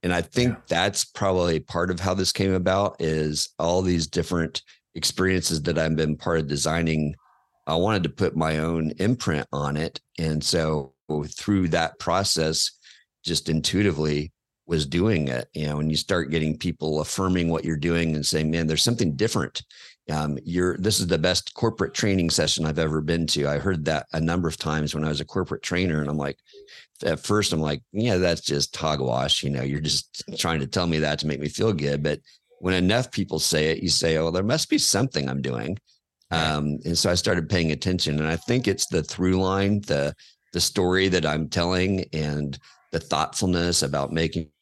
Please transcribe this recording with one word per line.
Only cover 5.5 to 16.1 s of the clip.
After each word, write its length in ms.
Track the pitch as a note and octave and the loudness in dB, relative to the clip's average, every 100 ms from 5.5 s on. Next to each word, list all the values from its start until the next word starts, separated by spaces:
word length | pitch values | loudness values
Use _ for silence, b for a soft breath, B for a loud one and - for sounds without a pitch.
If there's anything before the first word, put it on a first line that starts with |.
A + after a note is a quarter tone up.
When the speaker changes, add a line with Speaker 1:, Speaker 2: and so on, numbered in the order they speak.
| D#2+ | -2
Speaker 1:
that 160 | D2 D#2+ | 0 0
I've 180 | D#2+ D#2 | 2 2
been 200 | D#2 D2+ | 0 0
part 220 | - E2 | 0 0
of 100 | D2 | 0
designing. 680 | C#2+ D#2+ D#2+ E2 D#2 D2+ D#2 b b b _ - | -2 0 0 2 2 0 -4 b b b _ -4
I 100 | E2 | 0
wanted 260 | F#2+ G#2 | 2 2
to 80 | E2 | -2
put 260 | - F#2 D#2+ | 0 0 2
my 220 | D#2+ D#2 | 0 0
own 340 | D#2+ E2 D#2 - | 0 0 -2 0
imprint 480 | G2 B2 - D2+ - | 0 0 0 -2 -2
on 260 | C#2+ C#2+ D2 | -4 -2 -2
it. 220 | D#2+ - _ - | -4 -6 _ -4
And 260 | D#2+ D#2 | -2 0
so 480 | - F2 D#2 D#2 C2+ _ - D2+ | 0 0 2 -2 -4 _ -6 -4
through 460 | D2+ - - G2+ F2 | -4 -6 0 2 2
that 320 | E2 D#2+ - | 2 0 -2
process, 720 | - F2 G2 E2 D#2 D#2+ - B B B B _ | 0 0 2 0 0 0 -2 B B B B _
just 240 | - D#2+ - | -4 -4 0
intuitively 840 | D#2+ D2+ F#2 G#2 D2+ D#2 D2 D2 _ _ _ - | 0 0 2 2 2 0 0 -4 _ _ _ -4
was 200 | E2 C#2+ | -2 0
doing 420 | F2 G#2 F#2 C#2 | 2 2 2 0
it. 200 | B1 - | -2 -6
You 120 | - D2+ | -6 -4
know, 80 | D2 | -2
when 140 | D#2 | 0
you 60 | D#2 | -2
start 360 | - | 0